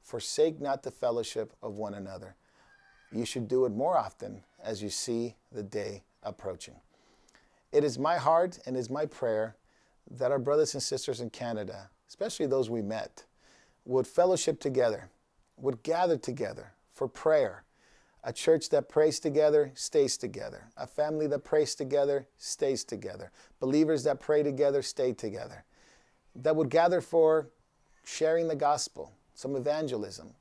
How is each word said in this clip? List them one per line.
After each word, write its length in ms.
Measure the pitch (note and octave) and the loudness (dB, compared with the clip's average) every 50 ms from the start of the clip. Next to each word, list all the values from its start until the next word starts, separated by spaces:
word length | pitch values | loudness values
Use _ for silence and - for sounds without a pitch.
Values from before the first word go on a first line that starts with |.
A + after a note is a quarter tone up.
"Forsake 580 | _ - - A#2+ G#2 - - - D3+ E3 D#3+ C#3+ | _ -10 -10 -8 -8 -6 0 2 2 2 2 -2
not 220 | C#3 C#3+ C3+ C3+ | -4 -4 -4 -4
the 80 | - C3+ | -6 -12
fellowship 640 | - - - B2 A#2 A#2+ A2+ - - A2 A2 G#2 - _ | -10 -4 -2 -2 0 0 -2 -4 -4 -6 -6 -6 -10 _
of 140 | - A2+ G#2 | -12 -12 -8
one 180 | G2+ G#2+ G#2 G2+ | -8 -8 -8 -8
another." 420 | G2+ G2 F#2+ F#2+ F2+ F2+ F#2 F#2 _ _ _ _ _ _ _ _ _ _ _ _ _ _ _ | -10 -12 -12 -12 -14 -16 -18 -20 _ _ _ _ _ _ _ _ _ _ _ _ _ _ _
You 140 | - G#2 A#2 | -6 -6 -6
should 220 | A2 - C3 A#2 G#2+ | -4 -4 -6 -4 0
do 180 | F3 C3 C3 | 2 2 2
it 60 | A#2 | 2
more 260 | G2+ G#2+ C3 E3 F#3 D#3 | 0 0 0 2 2 2
often 460 | G#2+ G2 - _ - G2+ G#2 F#2+ - _ _ _ - | 0 -2 -8 _ -14 -14 -14 -14 -20 _ _ _ -8
as 180 | G#2 A2+ G2 | -8 -8 -6
you 80 | G#2 G#2 | -6 -8
see 460 | - - - - A#2 A#2 A#2 A#2 A2 _ _ _ | -6 -6 -6 -4 -4 -4 -4 -6 -8 _ _ _
the 100 | - A2+ | -12 -12
day 420 | G#2+ G2 - A2 G2+ G#2 G2+ F#2+ _ _ _ _ _ | -12 -8 -8 -6 -6 -6 -10 -12 _ _ _ _ _
approaching. 520 | G#2+ G#2 _ - G2 F2+ E2 - - - - _ _ _ _ _ _ _ _ _ _ _ _ _ _ _ _ _ _ | -12 -12 _ -10 -10 -10 -10 -14 -20 -20 -20 _ _ _ _ _ _ _ _ _ _ _ _ _ _ _ _ _ _
It 120 | - D3 D3 | 2 4 4
is 160 | D3 A#2+ B2+ | 4 0 0
my 180 | C#3 D#3 F3 E3+ | 0 0 0 2
heart 400 | B2+ D3 E3 E3 F3+ F#3 F3 - - | 4 4 4 6 4 2 -2 -10 -10
and 100 | - B2+ | -6 -4
is 140 | B2+ B2 A2 | -4 -4 -4
my 160 | C3 D3 D#3 | -4 -4 -4
prayer 520 | D3 - - - A#2+ A2 G#2+ A2 A2 A2 _ _ _ _ _ _ _ _ _ _ - | -6 -6 -4 -2 0 0 0 0 -2 -6 _ _ _ _ _ _ _ _ _ _ -20
that 220 | B2+ B2 B2+ B2 | -8 -4 -2 0
our 80 | C#3 C#3 | 0 0
brothers 340 | A#2+ C3+ D3 D3+ D#3 D3 - | 0 2 2 2 2 2 0
and 80 | C#3+ | -6
sisters 400 | B2+ - - B2+ - - C3 A2+ | -4 -4 -4 -4 -4 -4 -6 -6
in 80 | B2 A2+ | -6 -10
Canada, 600 | - - B2 A#2 A#2 G#2+ G#2 F#2+ F#2 G2 G2 - _ _ _ _ | -8 -8 -8 -6 -6 -6 -6 -8 -10 -14 -18 -20 _ _ _ _
especially 400 | - _ F#3+ A3 - - D#3+ C#3 | -10 _ -8 -8 -4 -4 -2 0
those 220 | C3 C3+ B2+ A2 | 2 0 0 0
we 120 | A#2 A#2 | -2 -4
met, 440 | G#2+ G2 A2 A2 - - _ - - _ _ _ _ _ _ _ _ _ _ _ _ | -2 -4 -4 -6 -6 -8 _ -20 -20 _ _ _ _ _ _ _ _ _ _ _ _
would 220 | - B2 C3 B2 - | 0 0 0 0 2
fellowship 520 | - - F3 F#3 F#3 E3 - - D3+ - | 2 4 4 4 4 2 2 0 -2 0
together 500 | - C#3+ C3 B2+ B2 A#2 G#2+ - - - _ _ _ _ _ _ _ _ _ _ | -4 0 2 4 2 2 2 -2 -8 -14 _ _ _ _ _ _ _ _ _ _
would 260 | - C3+ C3 A2+ _ | -4 -4 -4 -4 _
gather 340 | - D#3+ E3+ F#3 F3+ E3 C3+ | -2 0 2 2 2 2 0
together 560 | - - B2 C3+ A#2 G2 - - - - _ _ _ _ _ | -2 -8 -6 -4 -6 -6 -6 -10 -16 -18 _ _ _ _ _
for 140 | - C#3 B2+ | -6 -6 -6
prayer. 560 | - - - D#3 D#3 D3+ C3 G#2 F2+ - - _ _ _ _ _ _ _ _ _ _ _ - | -6 -2 2 4 4 4 4 2 -2 -8 -18 _ _ _ _ _ _ _ _ _ _ _ -12
A 100 | A#2+ A#2+ | -10 -8
church 360 | - - - D#3+ D#3 C3+ - | -2 4 4 4 4 4 2
that 200 | - C#3+ C3+ - | 0 0 0 2
prays 300 | - D3+ D#3 D#3 D3 - | 2 4 4 4 4 0
together 520 | - D#3+ C#3 D3 D3+ D3+ D3+ D3+ D3 C3+ C3 | -4 0 2 4 4 6 6 6 4 2 -2
stays 420 | - - - - D#3 C#3 B2+ - - | -10 -10 0 4 4 4 4 2 -4
together. 500 | - A2 G2 G2 A2 G#2+ G#2+ - - A2+ _ - | -6 -8 -8 -8 -10 -12 -12 -14 -20 -20 _ -12
A 80 | C3+ | -12
family 420 | B2 - - D3+ D3+ D#3 D#3 D#3 D3 | -10 -2 -2 -2 0 0 0 0 0
that 160 | C#3+ C#3+ - | 0 -2 -2
prays 320 | - - D3+ D3+ C#3+ - | 2 2 2 2 2 0
together 520 | - D3 C3 C3+ C#3+ C#3 C#3+ C#3+ C#3 C3 _ _ _ | -6 -4 0 2 2 2 4 2 0 -2 _ _ _
stays 460 | - - - - - C3+ C3+ A#2+ - | -10 -10 -4 -2 0 0 0 0 -4
together. 480 | - - G2+ - G2 G2 G2 F#2+ F2+ _ - - _ _ _ | -8 -10 -8 -8 -10 -12 -12 -14 -16 _ -20 -20 _ _ _
Believers 440 | - C3 C3+ D3+ D#3+ D3+ D#3+ D3 B2 | -2 2 4 4 4 4 4 2 2
that 160 | D3+ C#3 - | 0 0 0
pray 240 | - - D3+ D3 D3 | 0 2 2 2 2
together 380 | D3 C#3 C3 C#3+ C#3+ C#3 C#3+ | 2 2 2 2 2 2 2
stay 320 | C3 - - - C3 B2+ A#2 | -2 -2 -4 -2 -2 -2 -2
together. 500 | - - A2 G2+ - - - - - - _ _ _ _ _ _ _ _ _ _ _ _ _ _ | -2 -6 -8 -8 -8 -12 -14 -14 -18 -20 _ _ _ _ _ _ _ _ _ _ _ _ _ _
That 200 | - B2+ D#3 D#3 | -4 -2 0 2
would 140 | D#3 D#3+ C3 | 2 0 2
gather 320 | - D#3+ E3 F3 F3 F3 | 4 4 6 6 4 2
for 480 | - - - E3 D#3+ D#3 D#3+ D#3+ D#3 D#3+ _ _ _ _ _ _ _ _ _ _ _ | -2 2 4 6 6 6 6 4 2 -2 _ _ _ _ _ _ _ _ _ _ _
sharing 440 | - - - D#3 D#3 D#3+ E3+ E3 E3 | -14 -4 0 0 2 2 2 2 0
the 80 | D#3 | -2
gospel, 580 | C#3 D3+ D3 D3+ C#3+ - - _ - D#2 - - _ _ _ _ | 0 2 2 2 0 -2 -8 _ -14 -16 -16 -16 _ _ _ _
some 220 | - - C3+ C#3 | -12 -8 -6 -4
evangelism 800 | C3+ B2 D3 D3 D#3 D#3+ C#3+ B2+ A2 G#2 F#2+ F#2+ - D#2+ D#2 - _ | -4 -2 -2 -2 -2 -2 -4 -4 -4 -6 -8 -10 -14 -18 -20 -20 _